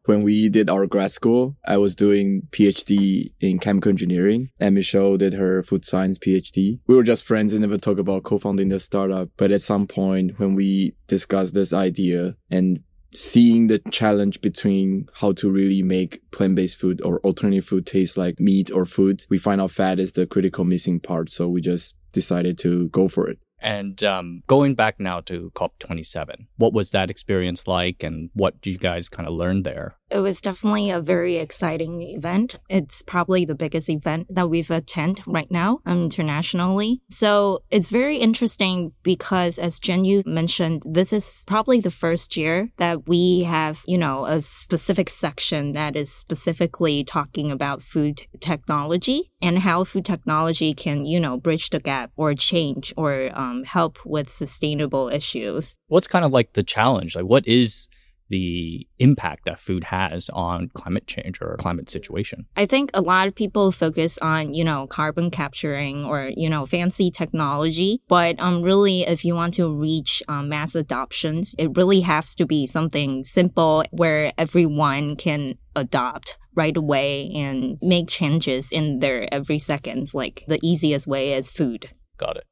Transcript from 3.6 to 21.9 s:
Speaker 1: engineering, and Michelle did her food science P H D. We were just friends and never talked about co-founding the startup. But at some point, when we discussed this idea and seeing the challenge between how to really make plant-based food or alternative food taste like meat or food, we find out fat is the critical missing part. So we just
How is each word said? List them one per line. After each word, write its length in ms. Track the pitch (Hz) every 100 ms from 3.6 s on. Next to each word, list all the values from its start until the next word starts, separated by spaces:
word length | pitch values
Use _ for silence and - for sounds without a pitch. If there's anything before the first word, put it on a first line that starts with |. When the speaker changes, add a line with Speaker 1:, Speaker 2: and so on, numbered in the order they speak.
| 104 98 104
Speaker 1:
engineering, 600 | 95 87 87 98 113 131 -
and 160 | 104 98
Michelle 400 | 92 98 98 98
did 160 | 98
her 320 | 95 92 92
food 200 | - 95
science 320 | - 92 95 95
P 200 | - 95
H 160 | -
D. 260 | - 98 120 -
We 80 |
were 80 | 127
just 220 | 117 113
friends 280 | - 110 104
and 100 | 107
never 140 | 104 101
talked 220 | - 98
about 240 | 95 95
co-founding 460 | - 104 101 98 98
the 100 | 95
startup. 520 | - 101 98 95 90 -
But 140 | 101
at 120 | 101
some 260 | - 104 101
point, 500 | - 95 95 92 98
when 160 | 98
we 400 | 98 98 98 95 - -
discussed 460 | 95 - 98 92
this 180 | 98 95
idea 640 | 90 95 87 90 87 90 - -
and 360 | 92 92 87 - _ _ -
seeing 500 | - 120 120 113 113
the 140 | 104 107
challenge 520 | - 110 104 101 -
between 680 | 104 - 101 98 95 95 -
how 180 | - 104
to 180 | 92 101
really 320 | 98 98 98
make 380 | 92 92 90 - _
plant-based 480 | - 98 95 92 -
food 220 | 92 90
or 180 | 90 87
alternative 440 | 98 90 107 98
food 220 | - 95 85
taste 300 | 95 90 -
like 220 | 90 85
meat 320 | 101 98 90
or 140 | 92
food, 400 | 90 - 98 95 -
we 100 | 95
find 220 | 104 98
out 120 | 95
fat 260 | - 95 92
is 140 | 92
the 140 | - 90
critical 380 | 101 92 92
missing 360 | 90 90 92 87
part. 300 | - 85 80
So 180 | - 87
we 120 | 87
just 340 | 82 87 -